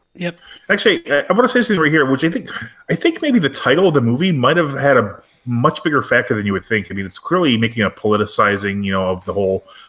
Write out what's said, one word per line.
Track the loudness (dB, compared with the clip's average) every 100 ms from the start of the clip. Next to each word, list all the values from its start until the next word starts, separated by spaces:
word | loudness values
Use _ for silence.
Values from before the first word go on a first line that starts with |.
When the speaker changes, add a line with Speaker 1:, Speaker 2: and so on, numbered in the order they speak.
| _ -10
Speaker 1:
Yep. | -10 -10 -18 -16 -4
Speaker 2:
Actually, | 0 2 0 0
I, | -2 0
I |
wanna | 2 2
say | 2
something | 0 2
right | 2
here, | 2 2
which | 0
I | 0
think, | -4 -8 -12 -14 -16 -6
I | -2
think | 0 0
maybe | 0 2
the | 0
title | 0 0 2 4
of |
the | 2
movie | 2 0 0
might | 2 2 2
have | 0
had | 0 2 2
a | 2 -6 _ _ -6
much | 0 0 0
bigger | 0 -2
factor | 2 0 0 -2
than | -2
you |
would | -2
think. | -2 -4 -4
I |
mean, | -8 -10
it's | -12
clearly | -4 0 2 2
making | 0 0
a | -2
politicizing, | -2 0 0 0 0 0 0 -2 -4 -2
you |
know, | -2 -2
of | -4 -6
the |
whole | -4 -2 -2 -6 -20